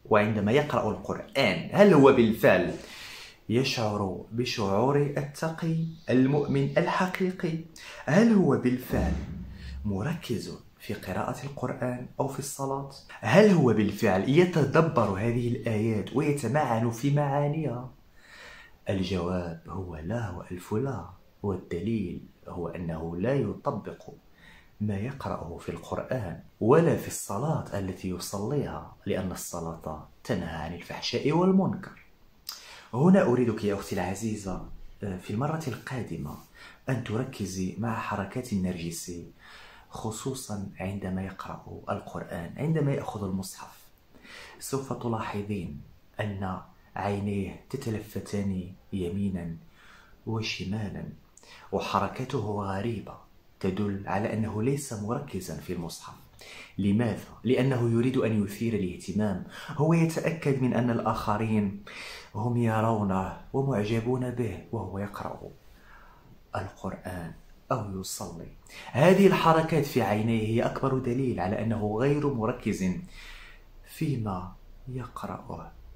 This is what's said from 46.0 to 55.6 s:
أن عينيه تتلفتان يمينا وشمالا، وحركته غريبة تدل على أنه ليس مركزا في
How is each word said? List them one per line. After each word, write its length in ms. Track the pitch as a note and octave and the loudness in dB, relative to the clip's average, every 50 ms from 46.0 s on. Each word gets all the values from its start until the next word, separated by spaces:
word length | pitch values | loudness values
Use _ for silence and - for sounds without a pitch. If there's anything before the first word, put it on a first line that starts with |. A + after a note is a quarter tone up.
| - - - - | -20 -12 -6 -6
أن 380 | G#2+ G#2 G2+ F#2+ G2 F#2 F#2 F#2 - - - - - - - | -4 -4 -4 -4 -4 -4 -6 -6 -10 -14 -20 -20 -20 -12 -8
عينيه 720 | F#2 F#2+ G2+ G2+ G2+ G2+ G#2 G2+ G2 F#2+ - D#2+ - - - | -4 -2 -2 -2 -2 -2 -2 -2 -2 -4 -4 -6 -12 -12 -10
تتلفتان 1000 | - C3+ - A#2 G#2+ G2 - - - G2 - - - G2+ G2 G2 F#2+ F#2 F2 F#2 - - - - - | -8 -6 -4 -4 -4 -4 -6 -8 -10 -10 -8 -4 -4 -2 -2 -2 -2 -4 -4 -6 -10 -16 -12 -8 -4
يمينا 640 | F#2+ F2+ E2+ F2+ G2+ G2+ G2 F2+ F2+ E2+ E2 E2 D#2+ - - - - - - - - - - - - - A2+ | -4 -2 -2 -2 -2 -2 -2 -2 -2 -4 -6 -8 -10 -14 -18 -20 -20 -20 -20 -20 -20 -20 -20 -20 -12 -8 -6
وشمالا، 840 | A2+ A2+ A2 - - - - F#2+ G2+ A2 G#2+ F#2+ D#2+ D#2 - - - - - - _ - - - - - - - | -4 -4 -2 -4 -6 -6 -4 -4 -4 -4 -4 -6 -6 -8 -10 -10 -12 -16 -20 -20 _ -20 -20 -20 -20 -20 -8 -4
وحركته 680 | - F#2 - - - G2 G2 F#2+ - - C3 - - B2+ | -4 -2 -2 0 0 0 0 0 -2 -6 -6 -4 -4 -2
غريبة 840 | G2+ G#2 G#2 G2+ G2+ G2 F#2+ G2 G#2+ A#2+ A2 F#2+ - - - - - - - - _ _ - - | -2 -2 -2 -2 -2 -2 -2 -2 -2 -2 -4 -6 -8 -10 -14 -18 -20 -20 -20 -20 _ _ -10 -4
تدل 440 | - F#2+ F#2 G2+ G#2 G2+ G2 F#2+ - - | -2 -2 0 0 0 -2 -2 -4 -4 -2
على 260 | F2+ G2 G#2+ A2+ - | -2 0 0 0 0
أنه 300 | A2 A2 G2 F#2 G#2+ A2 | 0 -2 -2 -2 0 0
ليس 300 | C3+ C#3 C#3 - - A#2 | 0 0 0 -2 -6 -8
مركزا 640 | G#2 G#2 G#2 B2 C#3 C#3+ - - F#2 F2 E2+ D#2+ | -6 -4 -4 -4 -4 -4 -6 -8 -8 -6 -6 -8
في 180 | D#2 | -8